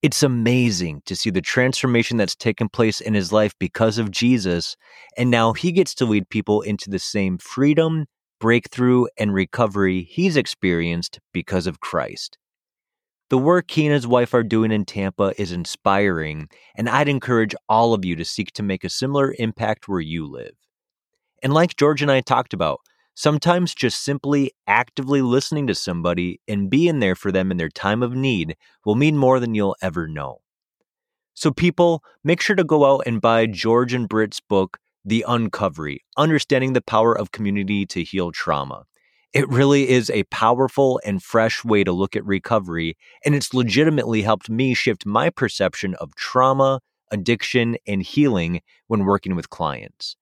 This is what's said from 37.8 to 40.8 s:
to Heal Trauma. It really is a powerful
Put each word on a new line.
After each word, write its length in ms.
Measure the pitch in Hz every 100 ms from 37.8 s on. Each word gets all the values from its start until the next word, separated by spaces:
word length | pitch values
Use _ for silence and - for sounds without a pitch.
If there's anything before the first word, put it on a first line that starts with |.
| 95
to 160 | 92
Heal 300 | 82 95 87
Trauma. 520 | 80 - 73 69 - _ _ _ _ _
It 160 | 135 135
really 400 | 127 139 143 131
is 220 | 127 110
a 140 | 107
powerful 760 | 95 - 113 123 131 -